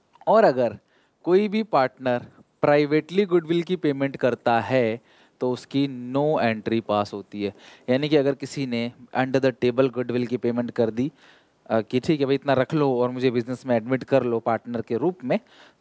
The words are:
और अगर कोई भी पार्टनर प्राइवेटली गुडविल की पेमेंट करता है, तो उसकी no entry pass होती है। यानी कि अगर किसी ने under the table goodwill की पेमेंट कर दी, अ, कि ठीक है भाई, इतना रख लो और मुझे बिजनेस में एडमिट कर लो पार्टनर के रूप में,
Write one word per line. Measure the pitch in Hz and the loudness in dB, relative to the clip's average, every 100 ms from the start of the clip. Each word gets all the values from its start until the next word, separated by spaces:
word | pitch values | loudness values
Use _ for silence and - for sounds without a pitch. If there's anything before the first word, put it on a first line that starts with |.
| _ _ - | _ _ 2
और | 214 | 4
अगर | 190 127 117 104 _ _ _ _ | 4 4 0 -4 _ _ _ _
कोई | - 185 208 | 2 2 2
भी | 214 | -2
पार्टनर | 220 147 131 - 131 123 - - _ _ | 0 2 0 -2 -4 -2 -4 -20 _ _
प्राइवेटली | - 147 147 151 151 185 196 | 2 4 4 0 0 0 2
गुडविल | 175 156 170 | 2 0 -2
की | 170 180 | -2 -2
पेमेंट | 147 139 139 127 | -2 0 -2 0
करता | 127 120 120 117 | -2 0 2 0
है, | 107 131 117 117 _ _ _ - | 2 0 0 -2 _ _ _ -6
तो | 127 | -4
उसकी | 123 - 135 139 123 123 | -4 -4 -2 -2 -4 -6
no | 135 151 156 | -2 0 0
entry | 117 110 107 113 | 0 -2 -2 -2
pass | - 104 101 | 0 0 -2
होती | 101 - 104 | -6 -10 -6
है। | 101 - - - - | -6 -6 -20 -10 -2
यानी | 127 147 | -2 2
कि | 151 | 2
अगर | 135 131 | 2 -2
किसी | 135 147 131 | -6 -8 -6
ने | 117 117 - - - | -4 -6 -10 -8 -4
under | 131 131 131 | 0 2 2
the | 123 | 2
table | 123 120 135 | 0 2 0
goodwill | 120 120 123 120 | 0 -4 -2 -2
की | 120 | -2
पेमेंट | 120 120 120 | -2 -2 -4
कर | - 110 | 0 -2
दी, | 110 139 - - _ _ _ - | 0 -6 -6 -20 _ _ _ -2
अ, | 113 | -2
कि | 104 127 | 0 -2
ठीक | 151 151 | 0 0
है | 131 | 0
भाई, | 139 | 0
इतना | 143 | 2
रख | 131 127 | 0 2
लो | 156 139 123 | 0 0 2
और | 123 | 0
मुझे | 127 127 | 0 0
बिजनेस | 120 117 123 127 | 0 -4 -6 -2
में | 117 | -2
एडमिट | 113 131 | 0 -4
कर | 120 135 | 0 0
लो | 123 113 | 2 -2
पार्टनर | 117 113 120 117 | -2 -4 -4 -8
के | - 117 | -4 -2
रूप | 156 185 | -2 -4
में, | 127 196 _ - - _ | -4 -4 _ -20 -20 _